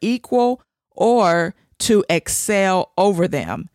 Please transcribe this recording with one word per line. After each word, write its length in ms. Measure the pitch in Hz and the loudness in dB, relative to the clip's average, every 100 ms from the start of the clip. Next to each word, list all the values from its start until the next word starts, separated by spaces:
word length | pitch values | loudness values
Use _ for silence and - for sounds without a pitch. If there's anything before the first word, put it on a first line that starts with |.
equal 640 | 208 240 - 247 240 254 _ _ _ | -4 -4 -2 0 0 -2 _ _ _
or 640 | - 220 240 185 170 170 - _ - | -2 2 4 2 2 -2 -6 _ -6
to 240 | - 208 - | 0 2 2
excel 840 | 170 - - - 202 190 185 - - | -2 -2 -6 -2 0 0 0 -2 0
over 300 | 202 175 175 | 0 2 -2
them. 420 | 143 82 101 - | -4 -6 -8 -12